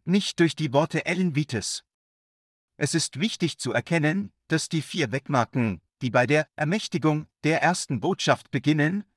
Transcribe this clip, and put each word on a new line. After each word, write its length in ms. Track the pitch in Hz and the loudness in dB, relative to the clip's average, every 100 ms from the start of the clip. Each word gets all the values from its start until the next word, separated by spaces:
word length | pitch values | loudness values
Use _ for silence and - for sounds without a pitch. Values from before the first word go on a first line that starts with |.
nicht 360 | - 196 - - | 0 0 0 2
durch 160 | 165 - | 2 2
die 160 | 156 | 0
Worte 340 | 135 165 160 - | 2 0 -2 -2
Ellen 280 | 180 180 | -2 0
Whites. 500 | 143 151 113 - - - _ _ _ _ _ _ _ _ - | 0 -2 -4 -6 -8 -12 _ _ _ _ _ _ _ _ -6
Es 180 | 143 | -2
ist 260 | 165 - 127 | 0 -2 -2
wichtig 380 | 214 - 170 - | -4 0 -2 -2
zu 140 | 127 | -2
erkennen, 600 | 120 - 170 151 185 202 - - | -2 0 0 2 0 -4 -12 -4
dass 200 | 156 - | -2 -2
die 140 | 165 | -4
vier 300 | - - 135 | -4 -4 -2
Wegmarken, 680 | 127 - 139 110 131 113 87 - _ | -4 -2 0 0 0 -2 -2 -10 _
die 80 | 127 | 0
bei 160 | 123 123 | 2 4
der 220 | 151 156 - | 2 0 -4
Ermächtigung 680 | 151 214 - 151 156 151 151 _ | -2 -2 -2 0 0 0 -4 _
der 180 | 151 160 | 0 2
ersten 380 | 156 180 - 127 | 2 0 -2 -2
Botschaft 500 | 147 196 - 127 - | -2 0 2 0 0
beginnen, 540 | 139 143 156 147 196 - | -2 2 2 2 0 -6